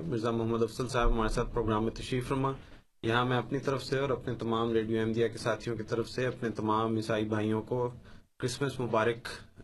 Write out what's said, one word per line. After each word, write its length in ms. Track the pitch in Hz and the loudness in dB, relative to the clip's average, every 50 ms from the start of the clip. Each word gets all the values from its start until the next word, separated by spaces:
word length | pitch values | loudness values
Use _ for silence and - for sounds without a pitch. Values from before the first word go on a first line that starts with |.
| 165 | -4
مرزا 240 | 165 127 113 110 120 | -2 -2 0 0 0
محمد 320 | 117 113 113 113 117 113 117 | 0 0 0 0 2 2 2
افضل 260 | 113 - - 131 117 | 0 0 -2 -4 -2
صاحب 220 | 127 127 120 123 | 2 4 4 4
ہمارے 180 | 123 117 110 107 | 6 4 4 2
ساتھ 260 | - 127 117 - - | 2 0 -2 -2 -2
پروگرام 300 | 123 110 110 110 107 110 | -2 0 2 2 2 2
میں 60 | 113 | 0
تشریف 380 | - - - - 131 127 120 - | -2 -4 -6 -4 -2 -2 -2 0
فرما۔ 240 | 139 135 135 135 135 - - - - - - _ _ _ - | 0 0 0 0 -2 -4 -10 -16 -20 -20 -20 _ _ _ -2
یہاں 220 | 117 113 120 123 | 0 2 2 2
میں 120 | 127 127 | 2 2
اپنی 220 | 123 120 - 139 135 | 0 0 0 -2 -2
طرف 260 | 127 143 135 127 - | 0 0 -2 -2 -2
سے 140 | - 139 135 | -2 0 0
اور 120 | 139 135 | 0 0
اپنے 240 | 123 117 - 131 120 | 0 -2 -2 -4 -4
تمام 380 | - 117 113 113 113 117 117 113 | -4 -2 0 2 2 2 4 4
ریڈیو 280 | 113 110 110 113 110 | 2 2 2 2 2
احمدیہ 280 | 110 110 110 117 117 110 | 2 2 2 2 2 2
کے 100 | 110 - | 0 -2
ساتھیوں 380 | - 123 107 - - 120 117 | -2 -2 -2 -2 -2 -4 -4
کی 60 | 107 107 | -4 -4
طرف 260 | - 123 113 113 - | -4 -2 -2 -2 -2
سے 180 | - - 127 | -2 -2 -2
اپنے 240 | 127 123 - 123 113 | -2 -2 -2 -4 -4
تمام 460 | 107 107 104 107 107 110 113 113 113 | -2 0 0 2 2 4 2 2 2
عیسائی 280 | 110 107 117 113 107 110 | 0 0 0 0 0 0
بھائیوں 380 | 107 107 107 107 107 110 107 107 | 0 0 0 2 2 0 0 0
کو 280 | - 127 123 123 123 123 - - - - - - _ _ - | -2 -2 -2 -2 -2 -4 -8 -16 -18 -18 -20 -20 _ _ -6
کرسمس 420 | - 127 123 - 143 139 - - | -4 -4 -2 -2 -2 -2 -2 -2
مبارک، 480 | 127 113 110 110 110 117 117 120 - - - - - - - - | -2 0 2 4 4 4 2 0 -4 -10 -10 -12 -14 -18 -20 -18